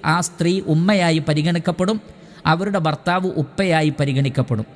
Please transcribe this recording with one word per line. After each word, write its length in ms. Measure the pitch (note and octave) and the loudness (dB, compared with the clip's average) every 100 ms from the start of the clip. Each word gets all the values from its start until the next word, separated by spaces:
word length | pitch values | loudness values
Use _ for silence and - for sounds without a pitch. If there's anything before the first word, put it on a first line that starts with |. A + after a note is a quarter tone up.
| D3+ | 0
ആ 20 | E3 E3+ | -2 -2
സ്ത്രീ 260 | - E3+ F#3+ F#3 | -2 0 0 0
ഉമ്മയായി 460 | D#3 F3+ G#3 E3+ D#3+ D3+ | 2 2 2 2 2 0
പരിഗണിക്കപ്പെടും, 720 | D3+ D#3 E3+ E3 E3+ G3+ A3 - - - - D#3 | 0 0 0 -2 -2 -2 -2 -8 -20 -20 -4 0
അവരുടെ 280 | D#3+ G3+ G3 D#3 | 0 0 0 0
ഭർത്താവ് 420 | D3+ - F3+ F#3 - | -2 -2 0 -2 -4
ഉപ്പയായി 480 | C3+ - F#3+ D#3+ D3+ D3 | -4 -2 0 2 2 0
പരിഗണിക്കപ്പെടും. 680 | C#3 C3+ C#3 C3 B2+ A2+ A2 | -2 0 0 0 -2 -2 -4